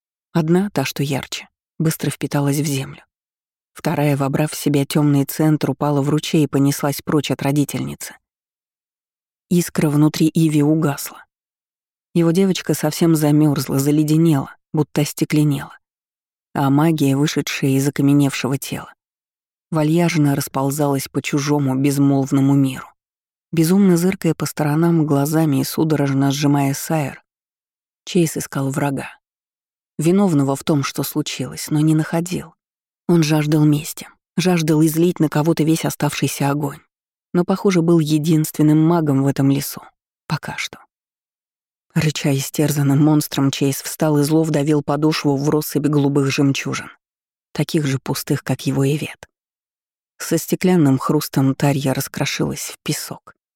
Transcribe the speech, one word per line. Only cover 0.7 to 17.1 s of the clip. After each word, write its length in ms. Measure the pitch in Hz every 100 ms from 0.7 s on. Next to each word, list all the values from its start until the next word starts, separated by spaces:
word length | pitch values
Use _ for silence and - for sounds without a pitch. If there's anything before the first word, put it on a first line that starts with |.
та, 140 | - 131
что 180 | -
ярче, 460 | 143 135 117 - - _ _ -
быстро 320 | 160 - 147
впиталась 500 | - 143 147 143 143
в 60 | 147
землю. 400 | 139 139 143 _ _ _ _ _ _ _ -
Вторая, 400 | - 143 147 143
вобрав 360 | 139 139 151
в 40 | -
себя 300 | - 143 139
тёмный 400 | 165 147 143 139
центр, 440 | - 156 151 -
упала 320 | 131 147 147
в 80 | 139
ручей 360 | 151 - 170 143
и 20 |
понеслась 540 | 143 139 143 147 139
прочь 260 | - 156 -
от 120 | 131
родительницы. 720 | 139 143 139 127 135 143 - - _ _ _ _ _ _ _ _ _ _ _ _ _
Искра 400 | 175 170 - 165
внутри 420 | 147 151 - 160
Иви 300 | 165 160 151
угасла. 640 | 143 160 156 139 - - - _ _ _ _ _ _ _ _
Его 180 | - 165
девочка 420 | 165 196 175 -
совсем 420 | 156 151 147 170 160
замёрзла, 640 | 151 147 151 139 131 139
заледенела, 800 | 139 147 151 156 165 143 - - _
будто 280 | 160 147 -
остекленела. 760 | 147 - 156 151 151 139 - - _ _ _ _ _ _ _
А 160 | - 139
магия, 480 | 139 160 160 139